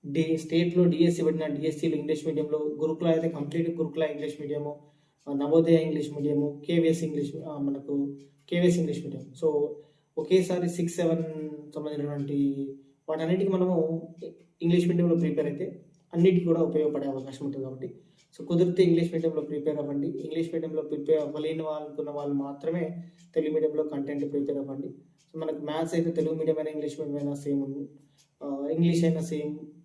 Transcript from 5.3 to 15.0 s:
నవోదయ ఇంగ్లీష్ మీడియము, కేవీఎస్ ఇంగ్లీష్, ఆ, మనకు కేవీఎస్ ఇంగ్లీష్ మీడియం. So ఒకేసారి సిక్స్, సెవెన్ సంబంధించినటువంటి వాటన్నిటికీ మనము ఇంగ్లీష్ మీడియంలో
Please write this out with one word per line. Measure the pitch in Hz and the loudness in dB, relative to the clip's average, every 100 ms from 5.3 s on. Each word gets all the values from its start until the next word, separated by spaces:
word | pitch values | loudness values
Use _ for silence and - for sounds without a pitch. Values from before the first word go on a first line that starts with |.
నవోదయ | 139 147 165 165 165 | -4 4 6 8 4
ఇంగ్లీష్ | 160 147 143 | 4 -2 -4
మీడియము, | 147 147 143 147 - - | -4 0 0 0 -4 0
కేవీఎస్ | 170 165 - | 2 4 2
ఇంగ్లీష్, | 156 147 143 - | -2 -4 -4 -6
ఆ, | 160 147 | -10 -6
మనకు | 139 135 - 143 139 - - _ - | -4 -4 -4 -2 -2 -6 -18 _ -2
కేవీఎస్ | 175 175 170 | 4 4 4
ఇంగ్లీష్ | - - | 0 -2
మీడియం. | 139 - - - | -6 -10 -12 -2
So | 160 147 147 - - _ _ - | 0 2 0 -4 -16 _ _ -8
ఒకేసారి | 151 185 180 180 175 | 4 4 4 0 0
సిక్స్, | - 170 | -2 -2
సెవెన్ | - 165 165 160 156 151 151 - | 0 0 0 -2 -6 -8 -10 -12
సంబంధించినటువంటి | 151 151 147 143 143 139 143 139 139 135 139 - _ - | -10 -6 -6 -4 -4 -4 0 0 0 -8 -10 -20 _ -6
వాటన్నిటికీ | 156 160 185 196 | -2 0 2 2
మనము | 185 185 170 160 165 - - - - _ _ | 2 2 2 0 -2 -6 -14 -16 -16 _ _
ఇంగ్లీష్ | 170 175 175 | 4 4 4
మీడియంలో | 170 | 4